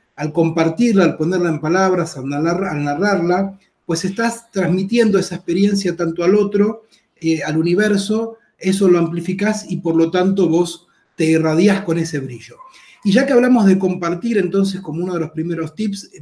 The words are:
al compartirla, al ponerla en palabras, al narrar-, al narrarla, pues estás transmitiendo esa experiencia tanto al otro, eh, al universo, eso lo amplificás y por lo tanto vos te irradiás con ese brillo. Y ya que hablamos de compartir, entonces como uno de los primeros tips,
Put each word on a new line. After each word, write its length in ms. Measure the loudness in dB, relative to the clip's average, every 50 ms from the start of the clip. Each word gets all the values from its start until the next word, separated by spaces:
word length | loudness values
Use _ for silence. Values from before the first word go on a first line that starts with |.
| _ _ _
al 160 | -8 -8 -4
compartirla, 720 | 0 0 0 0 0 0 0 0 0 0 2 2 4 4 4
al 140 | 4 2
ponerla 320 | 0 -2 -2 0 0 0 0
en 100 | -2 -2
palabras, 560 | -2 0 0 2 2 2 2 0 -2 -4 -6
al 120 | -10 -8 -6
narrar-, 400 | -4 -2 -2 -2 -2 -2 -2 -4
al 140 | -4 -4 -4
narrarla, 760 | -4 -2 -2 0 0 0 0 0 0 0 0 -2 -4 -6 -14 _ _ _ _ _
pues 200 | -6 -4 -4 -4
estás 440 | -4 -4 -2 -2 -4 -4 -6 -12 _
transmitiendo 680 | _ -2 0 0 0 -2 -2 0 2 2 4 4 4 2
esa 160 | 0 -2 -6
experiencia 600 | -8 -6 -2 0 2 2 2 2 0 -2 -2 -2
tanto 280 | -2 -4 -4 -2 0 2
al 120 | 4 4
otro, 480 | 4 2 2 2 2 2 2 0 -6 -14 _ _ _ _ _ _
eh, 240 | _ -2 -2 -2 0 -2
al 140 | -2 -2
universo, 800 | 0 0 0 0 2 2 2 0 0 0 -2 -2 -2 -4 -6 -10 -16 _ _ _
eso 300 | _ -2 -2 0 2 2
lo 120 | 2 2 2
amplificás 720 | 0 -2 -2 -6 -6 -6 -4 -2 -2 -2 -2 -4 -6 -8
y 80 | -8
por 180 | -4 -4 -2 2
lo 140 | 2 2 2
tanto 360 | 2 0 0 2 2 2 2
vos 400 | 2 2 2 0 0 -4 -12 _ _ _ _ _ _ _
te 100 | -2 0
irradiás 560 | 2 2 2 2 2 2 4 4 4 2 2
con 160 | -2 -2 -2
ese 220 | -2 -2 -4 -6 -8
brillo. 380 | -8 -8 -12 -14 -16 -20 -20 -20 -20 -20 -20 -20 -20 -20 -20 _ 0
Y 80 | 2
ya 140 | 2 4 4
que 80 | 4 4
hablamos 320 | 4 6 6 4 6 6
de 140 | 6 4 4
compartir, 580 | 2 -2 -2 -2 -4 -4 -4 -4 -4 -2 0
entonces 440 | 0 0 0 0 0 0 0 -2 -6
como 220 | -8 -8 -6 -6 -4
uno 100 | -4 -4
de 60 | -4
los 80 | -4 -6
primeros 440 | -6 -6 -6 -4 -4 -6 -6 -8 -6
tips, 360 | -6 -6 -6 -6 -8 -12 -16 -20 -16